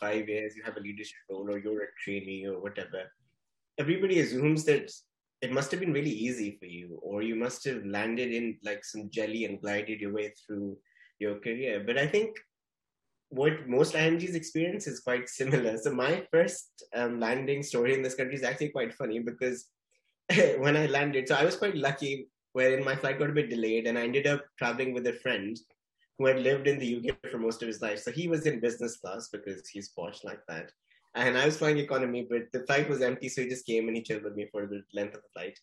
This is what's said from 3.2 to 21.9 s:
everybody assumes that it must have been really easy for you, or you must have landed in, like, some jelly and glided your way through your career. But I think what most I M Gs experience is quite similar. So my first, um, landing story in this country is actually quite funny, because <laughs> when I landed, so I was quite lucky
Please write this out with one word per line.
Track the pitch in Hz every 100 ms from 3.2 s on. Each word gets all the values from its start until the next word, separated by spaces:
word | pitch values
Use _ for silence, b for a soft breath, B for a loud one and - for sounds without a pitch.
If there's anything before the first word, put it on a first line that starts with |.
| _ _ _ _ _ -
everybody | 147 165 190 180
assumes | 127 123 151 156
that | 156 143 - - _ _ _ _
it | 123
must | 131 143
have | 180
been | 185
really | 143 151
easy | 107 117 123 104 101
for | 92
you, | 87 87 82
or | 90 101
you | 113 113
must | 120 -
have | 143 123 101
landed | 101 110 117 120
in, | 117 117 107
like, | 104 104
some | - 107 107
jelly | 113 107 113
and | 107 98
glided | 101 101 104 107
your | 101
way | 104 104 -
through | - 104 101 98 _ b b b
your | 104 101
career. | 120 113 131 104 101
But | 123
I | 151
think | 208 220 - - _ _ _ _ _ _ _ _
what | 131 147 156 127
most | 127 156
I | 156
M | 160 170
Gs | 180
experience | 170 160 160 170 202 156
is | 123
quite | - 123 123
similar. | - 135 127 113 110
So | 147
my | 127 127 180 -
first, | 160 190 - - - -
um, | 117 120 120
landing | 113 127 135 139
story | 143 123 120
in | 135
this | 127
country | 127 127
is | 135
actually | 123 - -
quite | 139 117
funny, | - 127 113
because | 120 120 127 120 - _ _ _ _ _ -
<laughs> | 180 170 139
when | 139 151
I | 151
landed, | 139 147 135 127
so | 143
I |
was | 160 185
quite | 208 165
lucky | 139